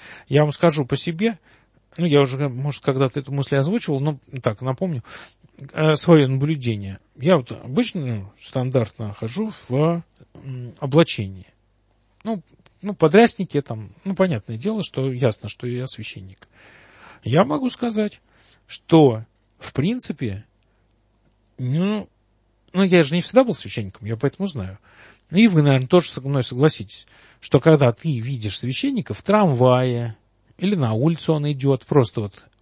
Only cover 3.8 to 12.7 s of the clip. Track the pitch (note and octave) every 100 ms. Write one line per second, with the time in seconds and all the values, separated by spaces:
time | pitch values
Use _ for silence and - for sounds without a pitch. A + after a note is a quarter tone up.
3.8 | - C#3 D3 C#3+ _ A2+ A#2 G#2 B2+ B2+
4.8 | F#3+ C#3 - - - _ _ - C#3 -
5.8 | D#3 D3+ - D#3+ C3 C3+ D3 D#3 A#2+ G#2
6.8 | G2 G2 _ - C3+ E3+ B2 - A#2 D#3
7.8 | A#3+ F#3 C3 A2+ F#2+ _ - C3 B2+ B2+
8.8 | G#2+ - G#2+ G2+ A2+ D3 A3 D#3+ - B2+
9.8 | D#3+ E3+ - _ - - C3+ B2+ A#2+ -
10.8 | C#3+ D3 E3 - G2 F#2 - _ _ _
11.8 | _ _ _ _ A3 G#3 _ _ _